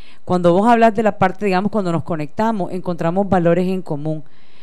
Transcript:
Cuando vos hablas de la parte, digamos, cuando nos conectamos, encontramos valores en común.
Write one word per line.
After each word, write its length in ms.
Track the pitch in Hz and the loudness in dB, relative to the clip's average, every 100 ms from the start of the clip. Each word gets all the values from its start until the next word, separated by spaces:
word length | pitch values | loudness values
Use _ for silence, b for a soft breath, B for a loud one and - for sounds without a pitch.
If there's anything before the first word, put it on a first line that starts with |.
| b b - | b b -2
Cuando 260 | 180 175 | 2 4
vos 140 | 175 226 | 4 4
hablas 260 | 233 226 214 | 6 4 4
de 80 | |
la 140 | 214 196 | 0 2
parte, 280 | 185 180 208 | 0 0 0
digamos, 260 | 185 202 | 0 0
cuando 200 | 220 180 | 0 0
nos 100 | 165 | -2
conectamos, 680 | - 160 151 - 220 214 175 | -2 -4 -4 -2 -2 0 -4
encontramos 540 | 185 180 170 165 185 202 | -4 -6 -2 0 0 2
valores 380 | 190 170 175 185 | 2 4 2 2
en 140 | 185 | -2
común. 420 | - 147 156 156 b b b b | -4 -6 -4 -6 b b b b